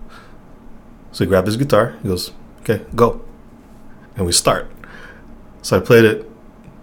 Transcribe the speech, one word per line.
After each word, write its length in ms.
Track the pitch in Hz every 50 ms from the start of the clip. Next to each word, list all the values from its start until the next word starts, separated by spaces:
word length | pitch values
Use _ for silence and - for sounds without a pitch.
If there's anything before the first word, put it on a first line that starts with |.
| - - - - - - - - - - - - - - - - - - - - - -
So 140 | - - 104
he 20 |
grabbed 200 | 87 95 92 92
his 100 | 104 107
guitar. 380 | 120 143 139 - 104 117 135 - -
He 60 | -
goes, 240 | 101 90 90 - - - - - - - -
"Okay, 200 | - - 107 98 - - -
go." 260 | 117 117 113 - - - - - - - - - - - - - - - - - - - - -
And 100 | - 92
we 60 | 87
start. 400 | 87 - - - - 82 - - - - - - - - - - - - - - - - - - - -
So 160 | - - 127
I 40 | 117
played 240 | - - 123 117 113
it. 220 | 107 110 107 - - - - - - - - - - - -